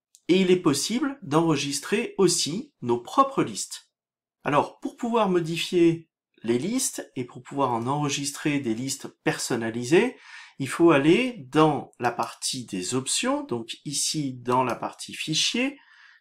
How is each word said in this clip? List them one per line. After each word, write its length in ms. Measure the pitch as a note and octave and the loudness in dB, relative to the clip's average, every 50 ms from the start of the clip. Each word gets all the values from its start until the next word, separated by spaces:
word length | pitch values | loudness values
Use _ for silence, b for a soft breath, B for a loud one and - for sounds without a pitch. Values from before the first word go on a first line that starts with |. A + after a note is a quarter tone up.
| _ _ _ _ _ - | _ _ _ _ _ 2
Et 120 | E3+ F#3+ | 4 4
il 120 | F#3+ F3+ | 6 6
est 100 | F#3 F3+ | 4 4
possible 580 | - D#3+ C3+ - - - G#3+ B3+ D4+ C4+ C#4 - | 4 2 2 2 0 -2 -2 -2 -2 -2 -4 -6
d'enregistrer 960 | - C#3+ C#3+ D#3+ E3+ E3 D3+ C3 - C#3+ C#3 - - - G#3 A#3 A#3 - - - | -6 -2 0 2 2 2 2 0 -2 -4 -6 -6 -4 -2 -2 -2 -2 -2 0 2
aussi 560 | F#3+ E3+ - - - C3+ D#3 A3 - - _ _ | 2 4 4 2 -2 -2 -4 -6 -8 -10 _ _
nos 180 | - A#2+ A#2+ A#2+ | -2 -2 -2 -2
propres 440 | - - - C#4 C4+ C4+ - - C#3 | -2 -2 2 2 2 2 2 -2 -2
listes. 460 | A#2 G2+ - - - - - - _ _ _ _ _ _ _ _ _ _ _ - | -2 -4 -8 -10 -10 -12 -16 -18 _ _ _ _ _ _ _ _ _ _ _ -4
Alors, 360 | - C#3+ C#3+ - - - _ | 0 2 2 0 0 -4 _
pour 160 | - C4+ - | -12 -12 -8
pouvoir 320 | - B3+ A#3 A3+ A#3 G#3+ F#3+ | -6 -4 0 2 2 2 2
modifier 800 | F3+ F3 D#3+ D#3 E3+ E3 - - F#3 F3 E3+ E3 D#3+ E3 - _ _ _ _ _ _ _ - | 2 0 0 -2 -4 -4 -4 0 2 4 6 4 4 2 -2 _ _ _ _ _ _ _ -2
les 140 | A2 A#2+ B2 | -2 0 0
listes 540 | C#3 G3 A#3+ C4 - - - - - - - | 0 -2 -2 -2 -2 -4 -4 -8 -12 -10 -8
et 100 | C3+ B2 | -8 -8
pour 180 | B2 - B2+ B2 | -8 -10 -18 -16
pouvoir 280 | - C#3+ C#3 C#3 B2 | -8 -4 -2 0 0
en 160 | A#2+ A2+ A#2 B2+ | 0 0 0 0
enregistrer 720 | C#3+ D3 D3 C#3 C#3 C#3+ C#3 C#3 - - - D#3 C#3+ C#3 | 0 0 0 -2 -2 -4 -4 -6 -6 -4 -2 -2 0 0
des 140 | - A#2 A2 | 0 -2 -2
listes 340 | A2+ C3 C3+ - - - - - _ - | -2 -4 -6 -6 -8 -10 -14 -14 _ -2
personnalisées, 920 | D#3+ D3 - - - C3+ A#2 A2+ A2+ A2+ A#2+ B2 A#2+ D#3+ F#3+ A#3 B3+ - B B B B B B B B B | -2 -2 -2 -2 -4 -2 -2 -2 -4 -4 -6 -2 2 4 4 4 2 0 B B B B B B B B B
il 100 | C#3 B2+ | -8 -4
faut 220 | - - E3+ E3+ | 0 4 6 6
aller 440 | D#3 C#3 C3+ D#3 F3+ A3+ B3+ B3+ A#3+ - C3 B2 | 6 6 6 6 4 4 4 0 -4 -8 -8 0
dans 420 | - D3+ D#3 D#3 C#3+ - - - _ - | 4 4 6 6 4 0 -4 -8 _ -4
la 120 | - - | -2 -2
partie 540 | - - A#2 - - - - - - C3 A#2 | -2 -2 -4 -6 -6 -8 -6 -6 -6 -6 -8
des 300 | - G2+ F#2 F2+ - B2 | -8 -6 -6 -4 -2 -2
options, 480 | C3 B2+ - - - - B3 C#4 D4+ C#4+ | -2 -2 -2 -2 -2 0 0 -2 -2 -4
donc 340 | - - A#2+ A2+ - - - - | -4 -6 -6 -6 -8 -14 -14 -10
ici 480 | D#3 C#3 - - - - D#3 D3 C3+ B2+ | -8 -4 -4 -2 -2 -2 -2 -4 -4 -6
dans 300 | B2 A#2+ B2 B2 C3 B2+ | -6 -2 0 2 2 2
la 120 | B2 A2 | 0 -2
partie 380 | - A2 G2+ - - - - G2 | -4 -6 -8 -10 -10 -14 -14 -12
fichier, 640 | - - - D#3 D#3 - - - A#3 B3+ C#4 C#4+ B B B B B B B B B | -8 -6 -4 -2 -2 0 0 0 0 -2 -2 -4 B B B B B B B B B